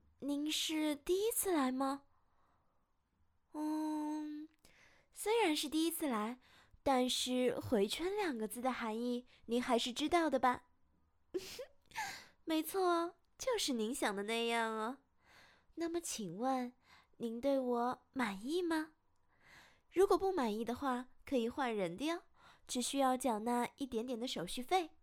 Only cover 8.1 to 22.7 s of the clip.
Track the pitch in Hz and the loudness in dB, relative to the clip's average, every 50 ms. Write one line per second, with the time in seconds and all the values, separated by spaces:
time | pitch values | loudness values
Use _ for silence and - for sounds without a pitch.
8.1 | 403 427 403 330 254 220 220 214 - 240 240 262 240 233 233 220 214 226 240 247 | 0 0 0 0 0 -2 -4 -6 -4 -4 -2 -2 -2 -2 -4 -4 -4 -2 -2 -2
9.1 | 247 247 247 - - - - - 233 247 240 254 240 233 - 254 233 - 294 311 | -2 -2 -6 -10 -18 -16 -4 -2 0 0 2 4 2 2 2 0 -2 -2 0 2
10.1 | 349 339 330 302 247 262 - 254 247 - - _ _ _ _ _ _ _ _ _ | 4 4 4 4 4 4 4 4 4 2 -4 _ _ _ _ _ _ _ _ _
11.1 | _ _ _ _ - 381 - - - - 554 - - _ _ - - 880 831 784 | _ _ _ _ -8 -6 -6 -8 -10 -12 -12 -14 -18 _ _ -12 -8 -6 -6 -6
12.1 | - - - - - _ _ 330 320 311 311 - - 381 370 349 349 339 339 349 | -8 -12 -16 -20 -20 _ _ 0 0 0 0 0 0 2 2 4 4 2 0 -2
13.1 | - _ _ _ _ - - 523 480 403 - 302 254 226 214 220 277 - 311 226 | -6 _ _ _ _ -4 -2 0 0 2 0 0 0 0 0 -2 -2 0 -2 -2
14.1 | 202 202 202 208 226 233 233 233 233 233 226 220 220 220 214 233 269 - _ _ | -2 -2 -2 -2 -2 0 0 0 0 0 0 -2 -2 -4 -4 -6 -6 -10 _ _
15.1 | _ _ _ - - - - - - _ _ - _ 320 339 339 339 339 339 - | _ _ _ -20 -20 -20 -20 -20 -20 _ _ -16 _ -6 -4 -4 -4 -4 -4 -6
16.1 | - - 208 170 165 196 247 262 269 254 247 247 - _ _ _ - - _ _ | -6 -6 -6 -8 -6 -4 -2 0 0 -2 -2 -6 -10 _ _ _ -20 -20 _ _
17.1 | _ - 233 226 226 233 247 277 277 269 254 247 240 233 240 247 254 - _ _ | _ -8 -6 -6 -4 -2 0 2 2 2 2 2 0 0 0 -2 -4 -6 _ _
18.1 | - 175 233 208 196 190 214 269 320 370 349 330 330 311 311 - - _ _ _ | -4 -4 -2 -2 -4 -6 -4 -2 0 0 2 2 2 0 0 -4 -10 _ _ _
19.1 | _ _ _ _ _ _ _ - - - - - - _ _ _ - 339 392 392 | _ _ _ _ _ _ _ -20 -20 -20 -20 -20 -20 _ _ _ 2 4 6 6
20.1 | 370 330 381 381 381 330 254 220 208 220 233 226 240 - 285 269 247 247 254 - | 6 4 4 2 0 0 0 0 -2 -2 -4 -4 -4 -2 -2 -2 -2 -2 -6 -10
21.1 | - - - - 285 247 226 240 - 311 269 240 226 208 185 165 170 196 269 320 | -18 -20 -6 0 0 2 2 0 0 -2 -2 0 0 0 -2 -2 -2 -2 -2 -2
22.1 | 339 349 - - - - - - - - - - | -2 -4 -6 -12 -20 -20 -20 -20 -20 -20 -10 -6